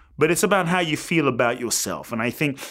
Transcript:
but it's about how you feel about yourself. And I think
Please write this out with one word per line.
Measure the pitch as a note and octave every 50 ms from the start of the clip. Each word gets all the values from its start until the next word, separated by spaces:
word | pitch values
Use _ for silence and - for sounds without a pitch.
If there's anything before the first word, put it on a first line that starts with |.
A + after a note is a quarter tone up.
| _ _ _ -
but | D3 D#3+
it's | E3+ - -
about | - G#3 G3 F3+
how | E3 F3+ F#3
you | F3+ D#3+ D3
feel | C#3 - - F3 D#3+ D3 C#3
about | B2 A#2 B2+ A#2+ A#2+ -
yourself. | A#2+ A2+ - - - G2 F2 C#2+ - -
And | A#2+ A2+ A2+
I | B2
think | A#2 - D#3+ D3 C3 - - -